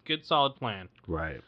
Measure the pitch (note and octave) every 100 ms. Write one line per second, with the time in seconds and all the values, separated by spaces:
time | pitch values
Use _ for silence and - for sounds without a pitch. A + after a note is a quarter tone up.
0 | - D#3 - D#3 C#3 C3+ B2 G2+ F#2 -
1 | - D#3 D#2+ -